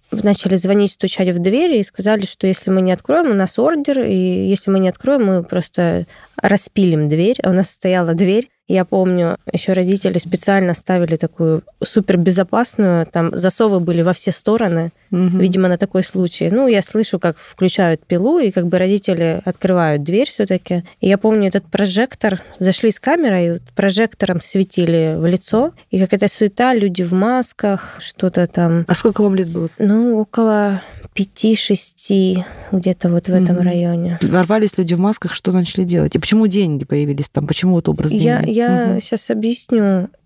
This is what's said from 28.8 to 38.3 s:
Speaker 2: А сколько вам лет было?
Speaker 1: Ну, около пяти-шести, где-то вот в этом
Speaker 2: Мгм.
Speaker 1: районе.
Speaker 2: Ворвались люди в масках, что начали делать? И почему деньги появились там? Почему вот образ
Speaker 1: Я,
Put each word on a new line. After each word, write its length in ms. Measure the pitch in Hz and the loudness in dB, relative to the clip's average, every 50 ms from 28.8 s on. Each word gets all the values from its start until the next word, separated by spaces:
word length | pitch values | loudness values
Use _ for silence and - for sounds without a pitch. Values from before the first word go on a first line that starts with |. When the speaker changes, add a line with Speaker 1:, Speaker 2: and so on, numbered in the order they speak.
| 170 | 0
Speaker 2:
А 60 | - 175 | 0 0
сколько 300 | - - 226 196 - 208 | 0 2 0 2 2 2
вам 100 | 202 190 | 2 2
лет 160 | 190 185 165 | 0 -2 -2
было? 200 | 165 175 165 165 - - | -4 -6 -6 -6 -4 -2
Speaker 1:
Ну, 400 | 220 202 208 220 240 247 226 214 | 0 2 2 2 2 2 0 0
около 600 | 214 - - 233 226 220 214 208 208 202 196 185 - - - - - - _ | -2 -2 0 0 2 2 2 2 2 0 -2 -4 -6 -12 -18 -20 -20 -10 _
пяти-шести, 1300 | - 196 196 _ - - 220 226 208 - - 202 180 - - - - - - 202 196 190 185 185 185 180 - - - - - | -6 -6 -6 _ -2 0 2 2 2 0 0 -2 -2 -2 -6 -10 -6 -2 0 2 2 2 2 0 -2 -4 -6 -12 -18 -8 -4
где-то 380 | 196 185 175 190 180 - - 175 | -4 -2 0 -2 -2 0 0 0
вот 200 | 175 175 175 185 | 0 0 0 0
в 40 | 180 | 2
этом 220 | 185 185 175 175 | 2 2 2 2
Speaker 2:
Мгм. 100 | 180 180 | 2 2
Speaker 1:
районе. 540 | 180 175 175 175 170 170 170 170 175 170 165 | 0 0 0 0 0 -2 -2 -2 -4 -4 -2
Speaker 2:
Ворвались 560 | 180 - 165 185 180 165 214 220 214 196 - | -2 0 2 2 2 2 2 2 0 0 0
люди 160 | - 185 165 175 | -2 -2 0 0
в 60 | 170 | 2
масках, 340 | 185 208 214 - - 180 - | 2 0 0 -2 -6 -8 -8
что 180 | - - 185 | -6 -2 0
начали 320 | 180 185 175 - - 190 185 | 0 0 0 0 -2 -2 -2
делать? 300 | 175 175 170 151 147 - | 0 0 0 0 0 0
И 40 | 165 | -2
почему 260 | - - 208 220 220 | 0 0 2 2 2
деньги 400 | 208 180 208 196 165 147 135 139 | 2 2 0 0 0 -2 -4 -4
появились 440 | - 143 147 147 147 139 143 147 - | -4 -2 -2 -2 -2 -2 -4 -6 -4
там? 180 | - 147 147 | -4 -4 -4
Почему 260 | 147 - - - 185 180 | -2 -2 0 2 2 2
вот 160 | 170 - 156 | 2 0 0
образ 220 | 151 147 - 151 | -2 -2 -2 -2
Speaker 1:
Я, 300 | 151 214 160 - | 0 2 2 2